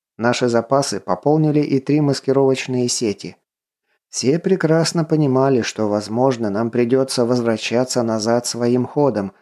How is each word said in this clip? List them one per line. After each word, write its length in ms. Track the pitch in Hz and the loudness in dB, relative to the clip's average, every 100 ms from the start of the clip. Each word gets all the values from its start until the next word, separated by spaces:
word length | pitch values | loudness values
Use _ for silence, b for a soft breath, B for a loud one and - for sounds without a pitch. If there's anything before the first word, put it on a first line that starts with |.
| _ - | _ -4
Наши 300 | 113 120 123 | 0 2 2
запасы 520 | 117 113 135 139 98 | 0 2 0 0 -4
пополнили 600 | - 92 143 156 156 147 | -4 -2 2 2 2 2
и 200 | 147 135 | 0 -2
три 220 | - 147 | 0 0
маскировочные 880 | 147 135 - 135 135 131 - 127 123 | 2 0 0 2 2 2 -2 -2 -2
сети. 500 | - 113 98 85 - _ _ _ _ _ _ _ | -2 -4 -4 -10 -18 _ _ _ _ _ _ _
Все 300 | - 117 165 | -4 0 0
прекрасно 640 | 185 185 156 160 156 175 156 | 2 0 2 2 2 0 0
понимали, 560 | 156 147 127 135 131 | 2 2 2 2 2
что, 260 | 107 - 107 | 0 -2 -2
возможно, 600 | 104 101 110 135 123 110 | -2 -2 0 0 0 -2
нам 220 | 98 117 | -2 -2
придется 540 | 120 120 131 131 - 117 | 0 0 0 0 -2 0
возвращаться 760 | 123 117 110 - 117 127 127 | 0 0 -2 -2 -2 -2 -2
назад 460 | 113 110 107 120 120 | -2 -2 0 0 -2
своим 400 | 117 120 123 120 | -4 0 0 0
ходом, 460 | - 143 104 98 b | 0 0 0 -4 b